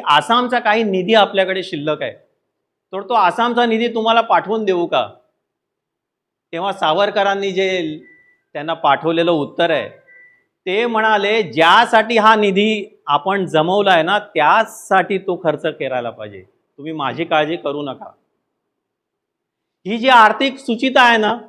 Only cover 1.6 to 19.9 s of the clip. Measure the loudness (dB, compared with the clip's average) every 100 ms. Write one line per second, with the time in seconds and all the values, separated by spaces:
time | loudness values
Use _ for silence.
1.6 | -6 -8 -6 -6 -6 -12 _ _ _ _
2.6 | _ _ _ -12 -4 0 2 2 -2 0
3.6 | 0 0 -2 -2 0 2 2 0 0 -4
4.6 | -2 -2 -2 -2 -4 -8 _ _ _ _
5.6 | _ _ _ _ _ _ _ _ _ -10
6.6 | -8 -4 -2 0 0 0 -2 -2 -4 -2
7.6 | -2 -2 -6 -8 -16 _ _ _ _ -12
8.6 | -8 -2 0 0 0 -2 0 -2 -4 -2
9.6 | -2 -2 -6 -12 _ -20 _ _ _ _
10.6 | -6 -4 -2 0 0 2 0 -2 -2 2
11.6 | 6 6 6 2 2 2 4 4 2 2
12.6 | 0 0 -6 _ -2 -2 0 -4 0 0
13.6 | 2 2 2 2 2 -2 -4 0 2 2
14.6 | 0 -6 -2 0 0 -2 -4 -4 -2 -4
15.6 | -4 -6 -6 -6 -6 -10 -16 -18 -20 _
16.6 | _ -18 -12 -8 -6 -6 -2 -2 -2 -4
17.6 | -8 -8 -8 -12 -16 _ _ _ _ _
18.6 | _ _ _ _ _ _ _ _ _ _
19.6 | _ _ -8